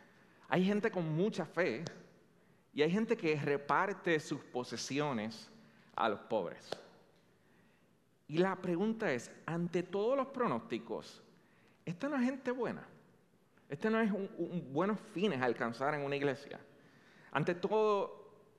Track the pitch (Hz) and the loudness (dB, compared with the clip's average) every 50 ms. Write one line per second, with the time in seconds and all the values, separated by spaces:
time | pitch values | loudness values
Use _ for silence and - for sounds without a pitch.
0 | - - - - - - - - - - - 175 185 190 208 208 208 220 214 190 | -20 -20 -20 -20 -20 -20 -20 -14 -4 2 4 4 4 4 4 2 2 0 0 0
1 | 165 156 156 160 185 220 220 - 175 - - - 185 156 110 123 165 - - - | 0 0 2 2 2 2 0 -2 -6 -4 0 0 0 2 0 -2 -4 -8 -10 -14
2 | - - - - - _ _ - - - - _ _ _ - - 147 160 175 214 | -18 -20 -20 -20 -20 _ _ -20 -20 -20 -20 _ _ _ 0 2 2 4 4 2
3 | 226 220 233 220 - 160 151 147 127 143 143 139 143 - 143 156 185 208 196 - | 2 2 0 0 2 2 2 2 2 0 0 0 2 2 4 4 4 2 0 -2
4 | - 175 165 156 151 - 156 131 - - - 123 123 - 120 113 - - 135 143 | 0 2 2 2 2 -2 -6 -8 -8 -6 -4 -4 -4 -4 -6 -6 -4 -2 0 0
5 | 147 147 131 110 104 110 113 - - - - - - - - - - - - - | 0 0 0 -2 -2 -4 -6 -8 -14 -18 -20 -20 -20 -20 -20 -20 -18 -8 -2 0
6 | 107 113 101 98 - - 117 107 87 82 - - - - - - - - - - | 2 2 2 0 -2 -2 -2 0 0 -2 -6 -8 -10 -12 -12 -12 -14 -20 -20 -20
7 | - - _ _ _ _ _ _ _ _ _ - - _ _ _ _ _ _ _ | -20 -20 _ _ _ _ _ _ _ _ _ -20 -20 _ _ _ _ _ _ _
8 | _ _ _ _ _ - 147 165 180 190 190 185 185 180 175 165 202 220 226 220 | _ _ _ _ _ -2 2 2 4 4 2 0 -2 0 0 2 2 0 0 0
9 | 226 170 135 120 - - - - - - 160 170 175 165 - 180 175 175 180 196 | 0 0 0 0 -2 -6 -14 -10 -4 -2 -2 0 0 0 0 0 0 0 0 0
10 | 208 233 269 277 254 269 - 254 240 202 131 113 - - 123 113 - - 107 78 | 2 2 2 2 0 0 -2 0 0 2 0 0 -2 -4 -6 -6 -4 -4 -6 -8
11 | 73 - - - - - - - _ _ _ - - - - _ - - 175 - | -8 -10 -16 -20 -20 -20 -20 -20 _ _ _ -20 -20 -20 -20 _ -10 -10 -8 -6
12 | - 277 302 262 240 254 277 269 - 247 247 262 226 170 98 73 - - - - | -4 -2 0 2 2 2 0 -2 -4 -4 -2 -2 -2 -4 -4 -6 -10 -14 -18 -20
13 | - - - - _ _ _ _ _ _ _ - _ - 143 143 - 220 220 226 | -20 -20 -20 -20 _ _ _ _ _ _ _ -20 _ -10 -6 -2 0 2 4 4
14 | 226 208 202 196 196 - - - 170 - 170 175 143 127 135 147 180 202 214 190 | 4 2 2 0 -2 -4 -4 -4 -4 -2 -2 -4 -4 -2 0 2 2 2 0 -2
15 | - - - 165 196 214 151 127 127 123 110 - 127 117 120 - 135 147 151 147 | -4 -6 -2 0 2 2 2 2 2 2 2 2 -2 -2 -2 0 0 0 0 0
16 | 139 139 143 143 143 143 127 - - - - - - - - - - - - - | 0 -2 0 0 0 0 0 -2 -6 -12 -14 -14 -16 -18 -20 -20 -20 -20 -20 -20
17 | - - - - - - - 139 151 - 175 175 - 180 202 220 214 214 208 202 | -20 -20 -20 -20 -8 -2 0 0 2 2 0 0 0 2 2 4 4 4 4 2
18 | - - - - - - - - - - - | 0 -2 -6 -12 -18 -20 -20 -20 -20 -20 -20